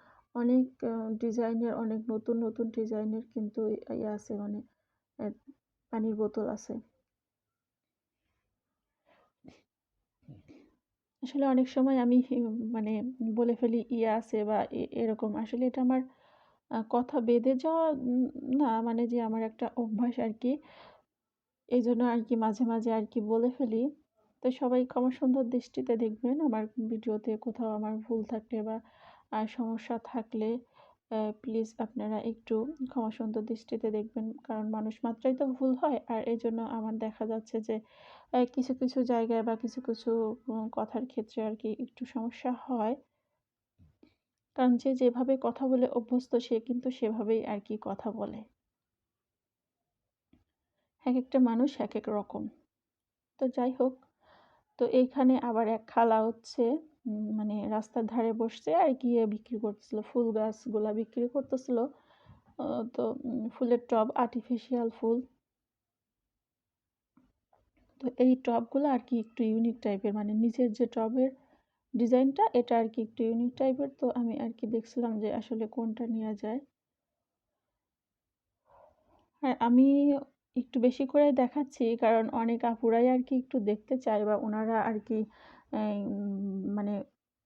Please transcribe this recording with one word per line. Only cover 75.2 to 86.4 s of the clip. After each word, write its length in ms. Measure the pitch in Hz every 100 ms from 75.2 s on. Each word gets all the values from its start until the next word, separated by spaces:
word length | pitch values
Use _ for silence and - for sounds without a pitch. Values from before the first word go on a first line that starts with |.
| 214
আসলে 340 | - - 220 220
কোনটা 400 | 247 226 220 233
নেওয়া 260 | 220 220
যায়। 260 | 208 208 247 285 _ _ _ _ _ _ _ _ _ _ _ _ _ _ _ _ _ _ _ _ _ - _ _ _ _ _
আর 120 | 269 247
আমি 580 | 240 247 269 285 285 277 - _ _ 254
একটু 240 | 247 262
বেশি 260 | 247 254 262
করে 260 | 294 294
দেখাচ্ছি, 640 | 269 254 294 277 - 233 233
কারণ 320 | 226 226 226
অনেক 360 | - 226 233 233
আপুরাই 440 | 226 233 233 247
আর 140 | 254
কি 120 | 254 262
একটু 240 | 262 262
দেখতে 380 | 202 208 - 262
চায় 280 | 240 208 208
বা 100 | 208
ওনারা 460 | 214 214 220 220
আর 180 | 226 214
কি, 260 | - 220 214 - - - -
এই, 340 | 220 214 202 202
উম, 680 | 202 202 196